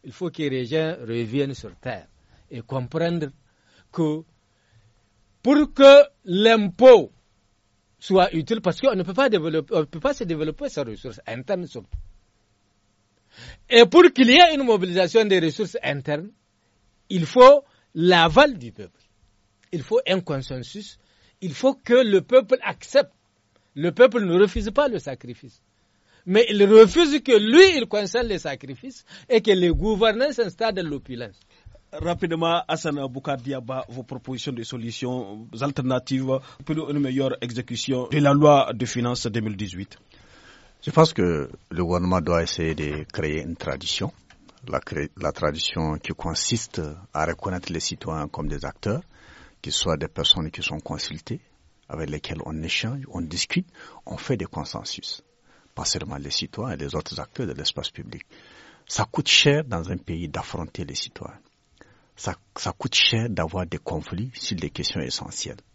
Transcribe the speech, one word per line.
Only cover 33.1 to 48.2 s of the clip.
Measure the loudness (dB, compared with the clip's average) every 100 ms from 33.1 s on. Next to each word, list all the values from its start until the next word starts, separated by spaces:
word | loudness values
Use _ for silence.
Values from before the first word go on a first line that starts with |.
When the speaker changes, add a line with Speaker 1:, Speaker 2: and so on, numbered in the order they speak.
| -10 -8 -8
Speaker 2:
Diaba, | -8 -10 -8 -10 -10
vos | -14
propositions | -14 -14 -12 -10 -10
de | -10
solutions | -10 -10 -10 -8 -8 -6 -10 -14 -16 -8
alternatives | -6 -4 -2 -4 -2 -4 -2 -4 -6 -20
pour | -8 -8 -4
une | -4
meilleure | -2 -2 -2 -4
exécution | -8 -10 -10 -10 -4 -4 -2
de | 2
la | 4
loi | 6 6 6 4
de | -4 -6
finances | -4 -4 -4 -4
deux | -4
mille | -6 -8
dix-huit. | -10 -10 -14 -16 _ _ _ -20 -20 -20 _ _
Speaker 3:
Je | -4
pense | 2 2
que | 2 -2 -2 -6 -12 _
le | -6 -2
gouvernement | 0 0 0
doit | 0 0
essayer | -2 -4 -4
de | -4 -6 -8
créer | -10 -8 -6 -6
une | -8 -10
tradition, | -10 -8 -8 -6 -8 _ _ _ -20 _ -8
la | -8
cré-, | -6 -8 -8 -8
la | -8
tradition | -4 -6 -4 -8 -6 -6 -6
qui | -10
consiste | -10 -8 -6 -4 -6 -6 -10 -10 -12 -12
à | -6 -6
reconnaître | -6 -8 -10 -8
les | -8
citoyens | -8 -10 -10 -8